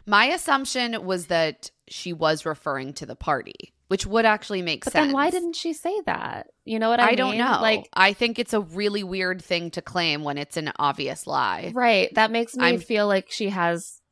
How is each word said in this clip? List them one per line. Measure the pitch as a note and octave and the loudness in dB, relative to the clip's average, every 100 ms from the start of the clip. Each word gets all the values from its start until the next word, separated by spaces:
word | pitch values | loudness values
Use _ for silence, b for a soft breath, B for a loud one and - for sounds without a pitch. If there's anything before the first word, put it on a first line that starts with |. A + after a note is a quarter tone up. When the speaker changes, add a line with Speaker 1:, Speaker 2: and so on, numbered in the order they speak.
| - | 2
Speaker 1:
My | G#3 B3 | 4 4
assumption | E4+ - C#4 C4+ B3+ A#3+ A3+ F#3 | 2 0 0 0 -2 -2 -4 -2
was | F#3 D#3+ | -4 0
that | E3+ D#3+ - - - _ | 0 0 -2 -16 -20 _
she | - F3+ | -12 -10
was | E3 D#3+ D#3 D#3+ | 0 2 2 -2
referring | D3+ D3+ C3+ C3 | -4 -4 -4 -6
to | C#3+ - | -10 -14
the | - | -8
party, | - C#3 - - - _ _ | -2 -2 -4 -16 -20 _ _
which | F#3+ G3 | -4 0
would | A3 A3+ | 4 4
actually | G#3+ - G3 | 2 -2 -4
make | F3 D3+ | -2 -4
Speaker 2:
But | C4+ | 0
Speaker 1:
sense. | D#4+ D4 | 2 2
Speaker 2:
then | |
why | C#4 D4+ | 2 2
didn't | F#4 E4+ D#4+ | 0 -4 -4
she | E4 | -6
say | D#4 E4+ G#4 D#4 | -4 -4 -4 -2
that? | - - - - _ - | -4 -6 -10 -14 _ -6
You | A3 | -2
know | A3 | 2
what | A#3+ | 4
I | G#3 | 4
Speaker 1:
I | G#3+ | 4
don't | B3+ | 2
Speaker 2:
mean? | G#3+ | 0
Speaker 1:
know. | B3 G#3+ | 2 2
Speaker 2:
Like | A3 G#3+ - | 2 2 -2
Speaker 1:
I | - F#3+ | 4 4
think | G3 A#3+ A#3 | 4 -2 -2
it's | A#3+ | 0
a | A3 | 0
really | F3 E3+ G#3 G3+ | -2 -2 -2 0
weird | F#3+ F#3+ F#3 F#3 | -4 -2 -2 -4
thing | - F3 E3+ | -2 -2 -2
to | E3+ | -8
claim | - F3+ E3+ D3 | -6 0 0 0
when | D3 C#3+ | -2 -4
it's | D3 E3+ | -6 -6
an | D#3 - | -6 -2
obvious | D3 C#3 C3+ - - | 0 0 -6 -6 -4
lie. | C#3 A2 E2+ F3 B3 | 0 0 -2 -4 0
Speaker 2:
Right. | A#3+ G3+ F#3 - | 4 4 4 2
That | A3 | 2
makes | A3+ A#3 B3+ | 2 -4 0
me | A#3+ | 2
Speaker 1:
I'm | - | 2
Speaker 2:
feel | - A3 G#3 | 0 0 2
like | G3 - | 2 0
she | - G3+ | -4 -4
has | G3 E3+ E3+ - - _ | 0 0 0 -6 -16 _